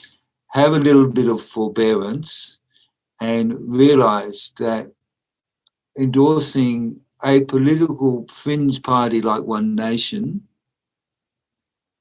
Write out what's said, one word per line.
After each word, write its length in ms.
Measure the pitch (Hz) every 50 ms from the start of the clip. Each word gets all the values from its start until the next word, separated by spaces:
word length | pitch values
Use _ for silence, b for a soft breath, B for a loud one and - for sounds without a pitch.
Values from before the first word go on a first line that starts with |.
| B B B B B B _ _ _
have 260 | _ - 135 147 151 160
a 60 | 151
little 280 | 139 147 143 139 135
bit 200 | 131 107 127 117
of 140 | 117 113 110
forbearance 1160 | - - - 113 107 101 - 113 110 110 110 98 98 104 117 147 160 - - - - - - _ _ _ _ _ _ _ _ _ _ _ _ -
and 320 | 113 113 117 117 113 113 117 - 117 120
realise 800 | 120 127 139 147 147 131 120 110 104 104 101 104 - - - - _
that 340 | - 117 117 113 110 - - _ _ _ _ _ _ _ _ _ _ _ _ _ _ _ _ _ _ _ _ -
endorsing 1000 | 139 135 127 127 135 139 151 156 151 143 - - 135 127 123 117 120 117 113 - - _ _ _ - 135
a 180 | 139 139 139
political 840 | 135 135 135 135 135 147 156 160 165 151 135 - 135 131 123 117 113 -
fringe 520 | - - - 147 147 147 143 139 131 131
party 400 | - 131 127 123 120 117 117 113
like 220 | 107 113 107 - -
One 320 | 110 110 107 107 110 107
Nation 720 | 107 110 113 117 117 - - 110 104 110 151 190 208 - _ _ _ _ _ _ _ _ _ _ _ _ _ _ _ _ _ _ _ _ _ _ _ _ _ _ _ _ _ _ _